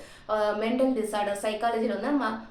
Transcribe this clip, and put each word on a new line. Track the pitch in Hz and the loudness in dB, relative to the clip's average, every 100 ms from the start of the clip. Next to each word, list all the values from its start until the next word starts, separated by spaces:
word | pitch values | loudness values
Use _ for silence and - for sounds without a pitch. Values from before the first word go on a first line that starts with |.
| - - - | -14 -12 -2
அ, | 214 208 | 2 2
மெண்டல் | 208 220 254 262 | 2 0 2 2
டிஸார்டர். | 220 214 214 202 202 | 2 -2 0 -2 0
சைக்காலஜில | 214 208 233 220 226 | -2 0 0 0 0
வந்து | 202 247 | 0 0
நம்ம | 285 220 220 - | 0 0 -4 -10